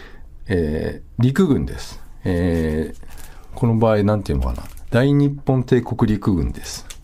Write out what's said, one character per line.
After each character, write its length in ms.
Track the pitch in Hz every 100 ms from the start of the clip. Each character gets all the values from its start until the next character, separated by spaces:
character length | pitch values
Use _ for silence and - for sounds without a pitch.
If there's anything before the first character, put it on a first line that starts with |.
| - - - - -
え 540 | 92 80 78 78 - - -
ー、 40 |
陸 240 | 120 143 185
軍 180 | 110
で 140 | 64 -
す。 240 | - - - -
え 720 | 104 87 90 82 80 78 78
ー、 120 | - - - - - -
こ 120 | - 120
の 100 | 110
場 180 | 113
合 80 | 107
な 140 | 101 107
ん 60 |
て 100 | 98
い 20 |
う 40 | 69
の 60 |
か 80 | 64
な。 80 | 60 - - -
大 240 | 113 139
日 200 | 143 143 143 -
本 180 | 131
帝 160 | 123 123
国 320 | 120 117 110
陸 220 | 104 -
軍 180 | 90 65
で 100 | -
す。 240 | - - - -